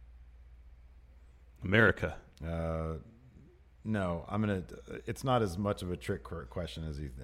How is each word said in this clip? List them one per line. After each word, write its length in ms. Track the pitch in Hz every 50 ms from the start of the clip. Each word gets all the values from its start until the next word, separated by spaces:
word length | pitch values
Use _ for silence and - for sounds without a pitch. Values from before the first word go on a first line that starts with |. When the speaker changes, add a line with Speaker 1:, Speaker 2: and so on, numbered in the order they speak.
| - - - - - - - - - - - - - - - - - - - - - - - - - - - - - - - -
Speaker 1:
America. 540 | - 92 98 113 113 95 - - 92 80 - - - - - - 76
Speaker 2:
Uh, 520 | 82 85 82 82 82 82 80 80 80 80 76 - - - - - - - - - - - - - - - - -
no, 400 | 107 110 101 92 90 85 82 - -
I'm 120 | 98 104
gonna. 220 | 107 104 98 92 87 - - - - - - - -
It's 180 | 113 113 - -
not 180 | 135 123 120
as 160 | 110 95 82 95
much 240 | 101 101 101 -
of 80 | 92 90
a 60 | 87
trick 260 | - - - 98 -
qu-, 240 | - - 87 82 65
question 380 | - - 90 85 - - 80 80 78
as 100 | 73 73
you, 120 | 76 67 64 65